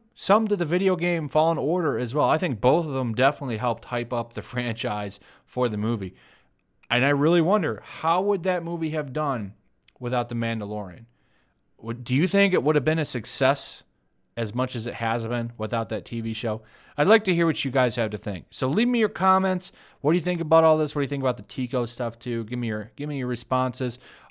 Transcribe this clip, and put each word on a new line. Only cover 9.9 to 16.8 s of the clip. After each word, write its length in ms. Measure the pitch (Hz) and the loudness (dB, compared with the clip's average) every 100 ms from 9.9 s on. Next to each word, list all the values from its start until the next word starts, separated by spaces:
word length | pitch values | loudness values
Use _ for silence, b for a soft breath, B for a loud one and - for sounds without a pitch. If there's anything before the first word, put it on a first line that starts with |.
| _ | _
without 300 | 123 123 120 | -4 -2 -2
The 60 | |
Mandalorian? 720 | 117 113 113 104 104 98 90 117 _ _ _ _ _ _ _ | -2 -2 -2 -4 -6 -8 -12 -20 _ _ _ _ _ _ _
Would, 260 | 113 120 | -10 -8
do 100 | 123 | -2
you 140 | 127 175 | 2 2
think 240 | 196 196 | 4 4
it 100 | 175 | 4
would 120 | 131 | 2
have 100 | 147 | 2
been 140 | 127 160 | 2 0
a 80 | 147 | -2
success 800 | 127 110 - 131 - - - - _ _ _ _ - | -4 -6 2 2 2 -4 -12 -20 _ _ _ _ -6
as 160 | 110 | -4
much 220 | 113 127 | -2 -4
as 140 | 120 113 | -4 -8
it 60 | |
has 320 | - 113 120 113 | -6 -2 -2 -2
been 260 | 120 117 117 | -4 -6 -6
without 320 | 107 113 110 | -4 -4 -4
that 140 | 110 | -6
T 160 | - 117 | -6 -6
V 120 | 113 | -6
show? 300 | 110 117 107 b b | -4 -4 -6 b b